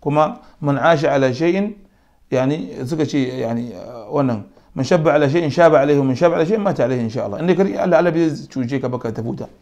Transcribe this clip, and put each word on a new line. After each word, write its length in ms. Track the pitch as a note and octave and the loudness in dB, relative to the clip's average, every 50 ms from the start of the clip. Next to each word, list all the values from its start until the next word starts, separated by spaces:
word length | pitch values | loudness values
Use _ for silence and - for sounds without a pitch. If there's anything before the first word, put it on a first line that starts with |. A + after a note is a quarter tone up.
Kuma 380 | - D3 C#3+ D3+ D#3 D3+ - - - - - _ | -2 0 2 2 2 0 0 -8 -18 -20 -16 _
man 160 | - C#3+ C#3+ C3+ | -2 -2 -2 2
asha 340 | A#2 D#3+ E3+ D3+ D3+ D3 | 4 2 2 4 2 0
ala 220 | C3+ C#3+ C3+ C3 B2 | 2 2 2 0 0
shay'in, 420 | B2 D#3+ F3 F3 F#3+ G3+ G#3 G#3+ - - _ _ _ _ _ _ _ _ _ | 0 0 0 0 0 -2 -4 -6 -10 -20 _ _ _ _ _ _ _ _ _
yani 560 | - B2+ C3 C3+ D3 D#3+ F#3 F3+ E3+ D3+ C3+ B2 | -2 0 0 0 -2 -2 -4 -10 -10 -10 -8 -6
suka 180 | E3 D#3 D#3 | -2 -2 -2
ce, 120 | C3+ - D3 | 0 0 -2
yani, 540 | C3 B2 B2+ C3 A#2+ A2+ A#2 A#2 A#2+ A#2+ G#2 | -2 -2 -4 -6 -4 -4 -4 -4 -6 -8 -10
uh, 320 | F2+ F#2+ - B2 A#2+ A2 G#2 C#3 | -14 -14 -16 -16 -16 -14 -6 -2
wannan, 280 | C#3+ C#3 B2+ A#2 G#2+ G2+ - _ _ _ _ - | 0 0 0 0 -4 -6 -14 _ _ _ _ -6
"من 80 | - C3 | -6 -2
شب 200 | B2 F#3 F3 D#3 D#3+ | 0 0 2 2 4
على 200 | D3 D3+ D3+ C#3 | 4 4 2 2
شيء 200 | C3+ F3 E3+ D3+ | 2 0 0 0
شاب 260 | B2+ - E3+ D#3+ D#3 | 2 4 6 6 6
عليه، 240 | D3 C3+ D3 D3 C#3+ | 6 4 4 4 2
ومن 160 | C3+ C3+ C3 | 2 2 0
شاب 180 | A#2+ F3 E3+ E3 | 2 2 2 2
على 120 | F3 E3 | 2 0
شيء 120 | D3+ G#3+ A3 | 0 0 0
مات 220 | G3+ G3 E3 - | 0 -2 0 0
عليه 220 | B2+ A#2+ C3 B2+ A#2+ | 0 0 0 -2 -4
إن 60 | A2+ | -4
شاء 180 | A2 B2 G#2+ G#2+ | -4 -4 -6 -6
الله." 120 | G2+ - | -6 -4
Inda 140 | D#3 F3 F3+ | 0 0 2
ka 80 | F3 G3 | 2 2
riƙe 140 | G3 - - - | -2 0 -2 0
Allah, 140 | F#3 E3+ D#3 | 2 2 4
Allah 140 | F3 F3 | 4 2
bai 180 | D#3+ E3 E3+ D#3+ D3 C3+ - - | 2 2 0 0 -2 -4 -12 -10
cuce 320 | - C3+ B2+ A#2 C#3 C3+ | -8 -6 -6 -4 -4 -4
ka 80 | C3 B2 | -4 -4
ba, 100 | A#2+ A#2+ | -6 -4
ka 140 | - A#2 | -6 -6
tafuta. 380 | G#2+ A2+ A2+ A2+ A2 - B2 - - _ | -8 -6 -8 -8 -8 -8 -10 -14 -16 _